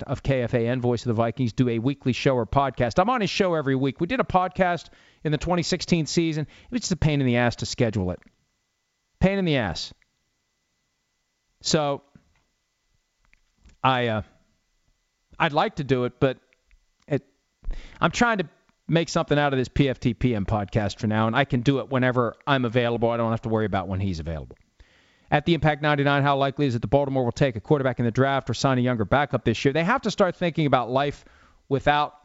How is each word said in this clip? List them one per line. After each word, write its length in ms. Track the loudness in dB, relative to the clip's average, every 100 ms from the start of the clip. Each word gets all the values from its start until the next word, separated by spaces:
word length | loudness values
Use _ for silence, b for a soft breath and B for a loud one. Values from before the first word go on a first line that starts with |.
| -6
of 160 | -6
K 220 | -2 0
F 100 | 0
A 140 | 0 0
N, 140 | 0
voice 200 | 0 0
of 60 | 0
the 80 | 0
Vikings, 360 | -2 -2 -2
"do 140 | 0 0
a 120 | 2
weekly 340 | -2 -2 -2
show 220 | -2 0 0
or 100 | 0
podcast?" 540 | 0 0 0 -2 2
I'm 100 | 0
on 120 | 0
his 80 | -2
show 240 | 0 0 0
every 200 | 0 0
week. 240 | 0 -2
We 60 | -4
did 140 | -2
a 40 |
podcast 640 | 0 0 0 0 0 0 -6 b b b
in 80 | -4
the 80 | -2
twenty 240 | 0 -2
sixteen 420 | 0 -4 0 0 0
season. 400 | 0 -2 -2 -6
It 260 | -10 -10
was 100 | -8
just 100 | -4
a 40 | -2
pain 240 | 0 2
in 60 | 2
the 120 | 2
ass 180 | 0 -2
to 80 | -8
schedule 460 | -2 -2 0 -4
it. 80 | -6 -12 _ _ _ _ _ _ _ _ _
Pain 200 | 0 2
in 60 | 0
the 120 | 0
ass. 360 | 0 -4 -10 -16 _ _ _ _ _ _ _ _ _ _ _ _ _ _ _ _
So, 420 | -2 0 0 -4 -8 -20 _ _ _ _ _ _ _ _ _ _ _ _ _ _ -20 _
I, 240 | 0 2 0
uh, 140 | -2 -6 _ _ _ _ _ _ _ _ _ _ -4
I'd 140 | 0
like 220 | 0 -2 -2
to 80 |
do 220 | -2 0 0
it, 140 | 0
but 180 | 0 0 _ _ _ -20 _ _ -6
it, 160 | -6 -6 _ _ _ -10 B B B
I'm 120 | -2
trying 280 | 0 0 0
to 100 | -4 -12 _ _ -2
make 220 | 0 0
something 300 | -2 0 0
out 140 | 2
of 60 | 0
this 100 | -2
P 200 | 0 0
F 100 | 0
T 140 | -2
P 220 | 0 0 0
M 100 | 0
podcast 540 | -2 -2 -2 -2 -2
for 80 | -2
now, 180 | 0 2
and 100 | 0
I 100 | 0
can 160 | 0
do 180 | 0 0
it 100 | -2
whenever 460 | 0 2 2 0 -4 -2
I'm 200 | 0 0
available. 440 | 0 0 0 0
I 80 | 0
don't 140 | 0
have 100 | -2
to 80 | -2
worry 160 | -2 0
about 220 | -2 -2
when 120 | -4
he's 200 | -2 -4
available. 360 | -6 -8 -10 -18 _ _ b b b b b
At 160 | 0 2
the 80 |
Impact 280 | 2 2 2
ninety-nine, 420 | 2 2 2 4
"How 120 | 2 2
likely 300 | 0 0 0
is 100 | 0
it 60 |
that 80 | 0
Baltimore 340 | 2 2 0
will 80 | -2
take 240 | 0 0 -2
a 60 |
quarterback 380 | 0 2 2 0
in 60 | 0
the 60 |
draft 380 | 2 2 2 -2
or 40 |
sign 260 | -2 0 2
a 20 |
younger 240 | 2 0 0
backup 400 | 0 0 -2 -2
this 180 | 0
year?" 80 | 0
They 140 | 0 0
have 160 | 0
to 100 | -2
start 240 | 0 0 2
thinking 300 | -4 0 2
about 240 | 2 2
life 340 | 0 -2 -4 -16 b b b _
without 480 | -2 2 2 0 -6